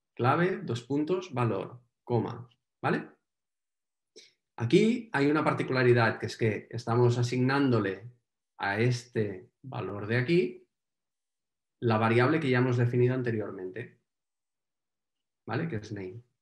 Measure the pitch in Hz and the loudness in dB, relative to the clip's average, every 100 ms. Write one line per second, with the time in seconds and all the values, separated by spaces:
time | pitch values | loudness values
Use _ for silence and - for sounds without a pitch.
0 | _ - 120 151 180 208 160 123 - 143 | _ -2 0 2 0 -2 -6 -8 -4 -4
1 | 151 190 180 127 117 95 90 - _ _ | -2 -2 -4 -2 0 -2 -6 -12 _ _
2 | - 117 98 - - _ _ _ 135 175 | -4 -2 -2 -8 -16 _ _ _ -4 -4
3 | - - _ _ _ _ _ _ _ _ | -6 -16 _ _ _ _ _ _ _ _
4 | _ - - _ _ - 117 175 220 247 | _ -20 -20 _ _ -8 2 4 4 2
5 | - 139 143 151 147 135 - 131 123 120 | -2 0 2 2 0 -2 -2 2 4 6
6 | 113 107 107 - 113 101 - 117 - 117 | 4 0 -6 -2 -2 -2 -6 -10 -2 2
7 | 120 120 120 127 127 139 139 113 98 95 | 4 4 0 0 2 2 2 2 0 -4
8 | 113 - _ _ _ - 98 101 120 123 | -10 -20 _ _ _ -6 -4 0 0 0
9 | - 113 104 92 - _ - 123 98 104 | -4 -4 -4 -6 -14 _ -12 -8 -8 -8
10 | 104 123 127 170 208 - - _ _ _ | -2 -2 2 2 0 -4 -20 _ _ _
11 | _ _ _ _ _ _ _ _ 120 110 | _ _ _ _ _ _ _ _ 0 2
12 | 113 117 131 165 143 123 127 120 120 123 | 4 4 4 2 2 2 2 2 2 2
13 | 123 131 120 110 101 98 92 92 120 _ | 2 0 -2 -4 -6 -8 -10 -12 -14 _
14 | _ _ _ _ _ _ _ _ _ _ | _ _ _ _ _ _ _ _ _ _
15 | _ _ _ _ - 110 165 107 - 104 | _ _ _ _ -8 -6 -4 -6 -8 -10
16 | 92 107 - _ | -10 -14 -20 _